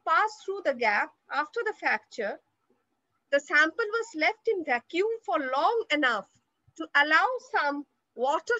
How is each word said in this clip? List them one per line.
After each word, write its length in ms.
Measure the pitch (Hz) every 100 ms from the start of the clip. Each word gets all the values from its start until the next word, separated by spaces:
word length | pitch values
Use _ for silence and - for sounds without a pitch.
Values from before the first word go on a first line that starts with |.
| 349
pass 360 | 330 427 -
through 180 | - 392 330
the 80 |
gap 380 | 247 220 208 302 _ -
after 300 | 269 294 466 440
the 80 | -
fracture, 580 | 285 214 _ - 202 285 _ _ _ _ _ _ _ _ -
the 80 | 277
sample 460 | 285 302 320 466 427
was 220 | 453 440 311
left 320 | 330 440 -
in 180 | 392 302
vacuum 420 | 240 - 330 440 453 -
for 140 | 320
long 460 | 262 262 359 466 -
enough 360 | 294 262 214 - _ _ _ _ -
to 100 | 320 285
allow 300 | 294 320 427 508 -
some 340 | 381 294 285 - _ _ -
water 380 | 254 320 - 466